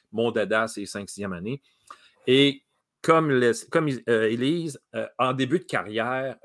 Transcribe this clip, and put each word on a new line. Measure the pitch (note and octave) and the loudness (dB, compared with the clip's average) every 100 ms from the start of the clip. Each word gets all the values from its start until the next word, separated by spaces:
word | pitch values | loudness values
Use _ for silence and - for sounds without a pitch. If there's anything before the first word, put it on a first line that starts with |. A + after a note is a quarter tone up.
| _ | _
mon | G#2+ A#2 | -4 -2
dada, | A2+ G2 A2 A2+ | 0 0 0 -2
c'est | - G2 | -6 -10
cinq, | G#2 G2 | -10 -10
sixième | - G2+ | -10 -8
année. | F2 G2+ C#3 _ _ - - _ _ - | -8 -8 -10 _ _ -20 -20 _ _ 2
Et | C3 C#3+ C#3 _ _ _ _ | 6 6 2 _ _ _ _
comme | - E3 D#3 | 4 4 4
les, | C3 A#2+ A2+ - | 4 2 0 0
comme, | E3+ D3+ B2 - | 0 0 -2 0
euh, | A2+ A2 | 2 2
Élise, | A#2 C3 E3+ D#3+ C#3 _ A2+ | 0 0 -2 -4 -10 _ -10
euh, | A2 - | -8 -2
en | B2+ | -2
début | C3 B2+ F3 | 0 0 -2
de | - | -2
carrière, | A#2+ F#2 A2 A#2 C3 C3+ A2+ | -6 -4 -4 -2 -2 -6 -10